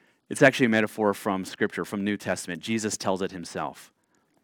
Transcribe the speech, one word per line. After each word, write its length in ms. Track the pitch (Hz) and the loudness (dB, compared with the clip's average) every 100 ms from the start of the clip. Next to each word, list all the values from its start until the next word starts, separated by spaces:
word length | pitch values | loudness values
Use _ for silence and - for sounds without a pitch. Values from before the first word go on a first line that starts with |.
| _ _ _ | _ _ _
It's 120 | - | 6
actually 240 | 139 - 123 | 6 6 4
a 40 | |
metaphor 440 | 110 107 - 104 | 4 2 2 0
from 320 | 101 107 95 87 | 2 -2 -2 -4
Scripture, 400 | - 104 - 85 | -4 -4 -2 -6
from 180 | 104 | -4
New 140 | 101 101 | -2 -2
Testament. 440 | - 90 - 82 | -2 -4 -4 -8
Jesus 360 | 113 113 104 - | -4 -2 -2 -2
tells 240 | 104 92 | -2 -2
it 100 | 95 | -4
himself. 600 | 90 85 90 71 - - _ _ _ _ _ | -6 -10 -8 -8 -10 -20 _ _ _ _ _